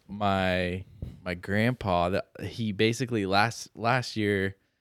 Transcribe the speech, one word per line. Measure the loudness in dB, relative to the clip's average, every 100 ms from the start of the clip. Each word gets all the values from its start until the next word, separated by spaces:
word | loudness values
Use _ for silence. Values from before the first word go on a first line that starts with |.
| -14
my, | -2 0 2 2 2 0 -4 -8 -12 -14 -10
my | -8 -8
grandpa, | -2 0 2 0 0 2 2
that | 0 -4 -8
he | -10 -4 -4
basically | 2 2 2 -2 -2 2
last, | 4 4 0 -12 -4
last | 0 0 -2 -2
year, | 0 2 0 -4 _ _